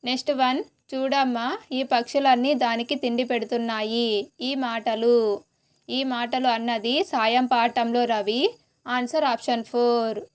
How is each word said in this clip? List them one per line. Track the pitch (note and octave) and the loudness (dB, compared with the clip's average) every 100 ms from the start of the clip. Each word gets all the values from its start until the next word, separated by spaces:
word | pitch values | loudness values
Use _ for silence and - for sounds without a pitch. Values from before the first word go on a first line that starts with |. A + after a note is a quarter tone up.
నెక్స్ట్ | B3 B3+ - | -4 -6 -2
వన్, | C#4 B3+ C4 G#4+ _ _ | 2 2 0 -4 _ _
చూడమ్మా, | C4 C4+ C#4 C4 A#3+ A#3 G4 - | -4 0 2 2 0 -4 -6 -6
ఈ | B3+ | -6
పక్షులన్నీ | C4 B3 A#3+ C#4+ C4+ A#3+ B3+ | 0 0 0 0 4 4 4
దానికి | C#4+ A#3+ A#3 A#3+ | 2 0 -2 -4
తిండి | C#4 B3+ A#3 | -4 -2 -2
పెడుతున్నాయి. | B3 A#3+ A#3 A#3+ A#3 A3 A3 A3+ A#3 G#3 G3 _ | 0 -2 -2 -4 -2 -4 -2 0 0 0 -4 _
ఈ | B3 | -6
మాటలు, | C4+ B3+ A3+ A3 A3 A#3 A#3+ A3 G3+ _ _ _ _ - | -4 -4 -4 -2 0 4 4 4 -2 _ _ _ _ -8
ఈ | C4 | -4
మాటలు | C4+ A#3+ A#3+ C4 B3+ | -2 -4 -4 0 0
అన్నది | A3+ A#3 A#3 A3 C4+ | 0 0 -2 0 0
సాయం | G4 C4+ A3 A#3+ B3+ | 0 2 2 4 4
పాఠంలో | B3 A#3 A#3+ A#3 A#3+ | 2 2 2 0 0
రవి. | A#3+ A3 G3+ A3+ F4 - _ _ - | 2 0 0 0 0 -2 _ _ -6
ఆన్సర్ | B3 B3 D#4 | -4 -2 0
ఆప్షన్ | D4 A#3 - A#3 | 0 0 -2 -4
ఫోర్. | A3+ A#3+ A#3+ A#3 A3+ G#3+ - | -2 0 2 2 0 -4 -10